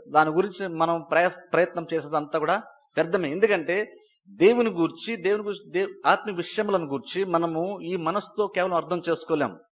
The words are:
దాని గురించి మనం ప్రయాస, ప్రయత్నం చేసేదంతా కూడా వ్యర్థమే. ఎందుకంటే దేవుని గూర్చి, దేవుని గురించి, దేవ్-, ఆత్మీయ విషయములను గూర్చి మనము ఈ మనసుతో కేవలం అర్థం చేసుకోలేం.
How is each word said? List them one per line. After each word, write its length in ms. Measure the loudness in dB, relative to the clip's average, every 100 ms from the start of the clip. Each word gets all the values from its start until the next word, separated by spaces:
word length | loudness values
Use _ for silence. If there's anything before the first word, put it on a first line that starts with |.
| 0
దాని 220 | 4 4
గురించి 380 | 2 -2 -4 -6
మనం 340 | 0 0 0 2
ప్రయాస, 280 | 2 2 0 -2
ప్రయత్నం 340 | 2 2 -2 -4
చేసేదంతా 440 | -4 -2 -4 -2 -2
కూడా 240 | 0 0 -2 -20 _ -2
వ్యర్థమే. 340 | 0 0 -2
ఎందుకంటే 680 | 2 2 2 0 -2 -4 -10 _ _ _
దేవుని 420 | 4 6 6 2
గూర్చి, 460 | 2 -2 -2 -8 -4
దేవుని 260 | 0 0
గురించి, 280 | -2 -8 -6
దేవ్-, 220 | -4 -4 0 2
ఆత్మీయ 300 | 2 0 -6
విషయములను 500 | -6 -4 0 0 0
గూర్చి 380 | -6 -6 -4
మనము 560 | 0 0 0 -2 -4 -6
ఈ 160 | -6 -4
మనసుతో 500 | -2 -4 -6 -4 -2
కేవలం 280 | 0 0
అర్థం 280 | -2 -2 -4 -2
చేసుకోలేం. 480 | -4 -2 -2 -2 -4 _